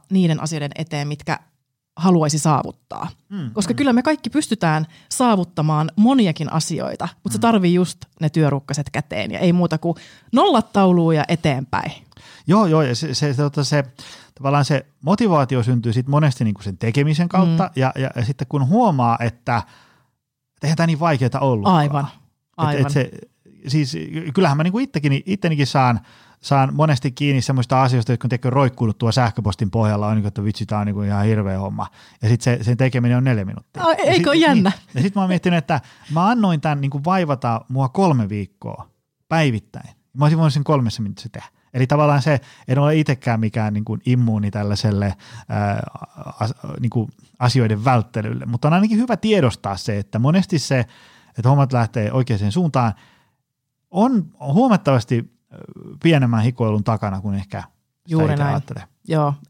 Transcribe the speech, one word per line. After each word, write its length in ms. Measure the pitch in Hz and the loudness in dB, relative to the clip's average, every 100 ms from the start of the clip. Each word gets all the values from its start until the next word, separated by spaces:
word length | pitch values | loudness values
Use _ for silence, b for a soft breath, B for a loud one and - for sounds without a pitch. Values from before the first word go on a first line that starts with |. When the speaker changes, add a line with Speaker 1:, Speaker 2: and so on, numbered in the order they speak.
| - | -2
Speaker 1:
niiden 320 | 190 170 156 | 2 2 0
asioiden 280 | 156 160 143 - | -4 -6 -6 -8
eteen, 320 | 160 147 143 | -8 -6 -6
mitkä 300 | 147 - - - _ _ _ _ - | -6 -6 -8 -10 _ _ _ _ -2
haluaisi 420 | 185 175 151 151 | 2 4 2 0
saavuttaa. 680 | 160 139 - - _ - - - _ | 2 0 -2 -10 _ -12 -12 -14 _
Speaker 2:
Mm. 220 | 196 123 | -10 -6
Speaker 1:
Koska 200 | 107 - | -4 -2
Speaker 2:
Mm. 40 | - | 0
Speaker 1:
kyllä 160 | 277 | 2
me 100 | 233 | 2
kaikki 280 | 277 302 - | 2 -2 -2
pystytään 560 | 294 - 214 165 156 160 b b | -4 -2 -2 0 0 -4 b b
saavuttamaan 840 | - 247 196 175 - 151 151 160 - | 0 2 2 0 -2 0 0 0 2
moniakin 560 | 233 269 190 156 151 | 4 4 2 0 -4
asioita, 560 | 160 - 170 - - 175 - | -4 -4 -6 -6 -8 -10 -8
mut 80 | - | -8
se 60 | 110 | 0
Speaker 2:
Mm. 40 | |
Speaker 1:
tarvii 320 | 233 220 175 | 2 4 4
just 240 | 175 180 - - - | 4 2 -4 -20 -6
ne 80 | 156 | -2
työrukkaset 600 | 165 147 139 - 147 143 | 2 2 0 -4 -8 -6
käteen 400 | 139 - - - | -6 -6 -6 -6
ja 80 | - | 0
ei 140 | 180 | 2
muuta 260 | 175 170 160 | 2 2 -2
kuin 160 | 170 160 B B B | -4 -6 B B B
nollat 400 | 247 392 247 - | 2 4 2 0
tauluun 440 | 202 190 175 165 156 | 2 4 4 4 2
ja 80 | - | 0
eteenpäin. 640 | 165 160 131 - - - - - B B B - | 0 0 -2 -4 -6 -6 -12 -20 B B B 0
Speaker 2:
Joo, 200 | 208 185 | 2 4
joo, 160 | 156 | 4
ja 120 | 139 120 | 2 0
se, 180 | 156 | -4
se, 200 | 127 147 | -2 -2
se, 80 | 135 | 0
tota, 220 | 147 147 | 0 -2
se, 200 | 139 147 131 - B B B | 0 0 -2 -8 B B B
tavallaan 300 | - 135 143 | -8 0 0
se 220 | 139 139 - _ | 2 -2 -4 _
motivaatio 600 | 143 208 226 156 127 131 | -2 0 2 2 2 0
syntyy 300 | 113 123 113 | 0 0 0
sit 140 | 113 131 | -2 0
monesti, 360 | 147 151 - | 2 2 0
niinku, 180 | 113 98 | -2 -4
sen 160 | 101 90 | -8 -6
tekemisen 500 | 113 135 151 151 175 | -2 0 0 0 0
kautta, 360 | 185 175 165 | 2 2 2
Speaker 1:
Mm. 60 | 185 135 | -2 -2
Speaker 2:
ja, 160 | 131 - | -2 -2
ja, 140 | 131 - | -4 -4
ja 80 | |
sitten 220 | 110 - - | -6 -6 -4
kun 200 | 147 135 | -2 2
huomaa, 480 | 220 226 139 117 117 | 2 2 2 0 0
että, 360 | 117 - - 117 - b b b b _ _ _ _ _ | -2 -6 -4 -4 -4 b b b b _ _ _ _ _
et 80 | |
eihän 120 | 147 156 | -2 0
tää 100 | 165 | 0
niin 140 | 151 | 0
vaikeeta 400 | 170 135 123 135 | 0 0 0 0
ollutkaan. 360 | 139 113 101 175 | 0 0 2 2
Speaker 1:
Aivan, 280 | 147 143 | 2 -2
Speaker 2:
Et, 60 | 143 - _ _ _ - 156 | -6 -10 _ _ _ -4 -2
et 60 | 143 | 0
Speaker 1:
aivan. 140 | 143 | 0
Speaker 2:
se, 200 | 147 123 - - _ _ _ - | -2 -4 -8 -20 _ _ _ -4
siis 280 | 147 135 160 - 156 165 | -2 -2 -4 -10 -10 -6
kyllähän 220 | 127 170 143 | 0 0 2
mä, 60 | |
niinku, 160 | 175 214 | 0 -2
ittekin, 440 | 269 156 143 135 - | -4 -2 0 -2 -2
ittenikin 400 | 202 170 147 135 | -4 -2 0 0
saan, 340 | 143 127 113 b b b b | 2 2 2 b b b b
saan 340 | - 139 139 | -2 2 2
monesti 360 | 143 156 131 131 | 2 2 2 -2
kiinni 320 | 120 147 135 | -2 0 0
semmoista 400 | 131 135 120 131 | 0 0 2 2
asioista, 300 | 131 127 113 | 2 2 0
jotka 140 | 120 120 | -2 -2
on, 20 | |
tiedätkö, 220 | 123 127 | -2 0
roikkunut 480 | 127 127 - 113 - | 2 2 0 -2 0
tuo 140 | 117 | 0
sähköpostin 580 | 131 117 - 104 - 101 | 2 0 0 -4 -2 -2
pohjalla, 360 | 113 107 104 104 | 0 0 0 0
on, 80 | |
niinku, 140 | 110 101 | 0 -2
että 160 | 104 | -4
vitsi, 220 | 104 - 104 | -4 -4 -6
tää 120 | 107 | -4
on, 80 | 104 | -4
niinku, 160 | 101 | -4
ihan 220 | 101 104 | -2 0
hirveä 340 | 107 107 98 95 | 0 0 -2 -4
homma. 280 | 95 104 - b b b | -6 -8 -10 b b b
Ja 60 | 110 | 0
sit 120 | 120 | 0
se, 180 | 127 113 | 0 -2
sen 140 | 113 120 | 0 0
tekeminen 400 | 131 127 120 123 | 0 0 0 2
on 80 | |
neljä 200 | 131 113 | 2 0
minuuttia. 380 | 95 107 - - | -4 -10 -14 -2
Speaker 1:
Ai, 120 | 339 330 | 0 2
Speaker 2:
Ja 120 | 302 | 2
Speaker 1:
eikö 200 | 370 339 | 2 4
Speaker 2:
sit, 80 | 311 | 4
Speaker 1:
jännä? 300 | 320 240 185 - | 4 4 2 -2
Speaker 2:
niin. 100 | - | -6
Ja 80 | 127 | -2
sit 120 | 190 | 0
mä 60 | 196 | 0
oon 80 | 185 | 0
miettinyt, 300 | 180 185 175 | 0 0 0
että 220 | - 147 B B - | 0 -4 B B -6
mä 160 | 156 196 | 0 2
annoin 320 | 240 196 156 | 2 2 0
tän, 200 | 156 143 | -2 -2
niinku, 200 | 139 143 | -2 -2
vaivata 560 | 156 190 160 131 120 113 - | 0 0 0 -2 -2 -4 -4
mua 200 | 131 131 | -2 -2
kolme 400 | 196 190 127 196 | 2 2 2 0
viikkoa 600 | 107 185 _ - - - _ _ _ - | -4 -8 _ -14 -14 -16 _ _ _ -4
päivittäin. 600 | 160 147 110 - - - _ _ | 0 0 0 -6 -16 -20 _ _
Mä 120 | 131 | 0
olisin 140 | 147 160 | 2 4
voinut 140 | 160 | 2
sen 100 | 139 | 2
kolmessa 380 | 143 147 113 - | 0 0 0 -4
minuutissa 260 | 101 104 - | -8 -10 -14
tehdä. 160 | - - _ _ | -16 -18 _ _
Eli 120 | 127 127 | -4 0
tavallaan 360 | 147 147 143 | 2 2 2
se, 180 | 156 139 B B - | 2 0 B B -4
en 100 | 131 | 0
ole 180 | 147 156 | 2 2
itsekään 440 | 151 127 131 110 | 0 -2 -2 -2
mikään, 340 | 110 117 107 | -2 -2 -2
niinku, 240 | 104 110 107 127 | -2 -4 -4 0
immuuni 440 | 123 117 107 101 | 2 2 0 -2
tällaiselle, 640 | 104 101 104 107 101 101 - B B - | -4 -4 -2 0 0 -2 -4 B B -8
ää, 340 | 104 101 107 - - - - - - | -4 -2 -4 -6 -14 -18 -18 -16 -6
as-, 140 | 113 - - - | -6 -6 -12 -6
niinku, 280 | 120 117 107 - _ - | -4 -2 -4 -8 _ -2
asioiden 460 | 123 131 110 104 | 0 2 2 0
välttelylle, 600 | 127 123 - 113 107 123 117 | 2 2 0 -6 -6 -6 -6
mutta 220 | 117 147 | -2 0
on 60 | |
ainakin 240 | 175 214 220 | 2 2 0
hyvä 180 | 247 214 | 0 -2
tiedostaa 600 | 220 202 127 - 101 95 | 0 2 2 0 -6 -6
se, 220 | - 101 | -4 -6
että 200 | 98 113 | -4 -2
monesti 400 | 127 185 - 165 | 2 2 2 -2
se, 280 | - 135 113 b b b b - | 0 -2 -2 b b b b -2
että 100 | 120 | 2
hommat 240 | 139 127 | 2 2
lähtee 400 | 123 113 120 107 | 0 0 -2 -2
oikeaan 400 | 131 127 101 104 | -2 0 0 0
suuntaan, 400 | 170 170 131 117 95 b b b b _ _ _ _ _ | 0 0 0 0 -2 b b b b _ _ _ _ _
on 360 | 180 240 233 - - | 0 2 2 -2 -8
huomattavasti, 880 | 139 165 254 196 - 131 - 117 - _ _ | -2 2 4 2 2 0 2 -2 -4 _ _
ö, 40 | - - 50 - 147 | -20 -20 -20 -18 -2
pienemmän 400 | 165 151 127 113 | 2 4 4 2
hikoilun 420 | 120 123 113 107 | 0 0 0 0
takana 360 | 104 107 104 95 | 0 -2 -2 -6
kuin 140 | 101 | -4
ehkä 240 | 98 - 101 | -6 -6 -12
sitä 100 | - _ _ _ - | -14 _ _ _ -4
Speaker 1:
Juuri 240 | 160 151 | 0 0
Speaker 2:
itse 100 | 143 | 0
Speaker 1:
näin. 120 | 143 | 0
Speaker 2:
ajattelee. 280 | 143 - 123 - _ - | -2 -6 -12 -16 _ -4
Speaker 1:
Joo, 260 | 160 147 143 | -2 -2 -4